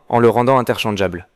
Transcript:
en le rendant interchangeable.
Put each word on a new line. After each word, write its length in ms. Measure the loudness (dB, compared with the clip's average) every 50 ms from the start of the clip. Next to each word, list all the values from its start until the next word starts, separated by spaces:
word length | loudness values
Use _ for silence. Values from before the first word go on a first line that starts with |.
| _ -4
en 100 | 0 2
le 80 | 2
rendant 300 | 4 2 2 2 2 2
interchangeable. 720 | 2 0 -2 -4 -4 -4 -4 -4 -2 -2 -4 -4 -8 -14 _ _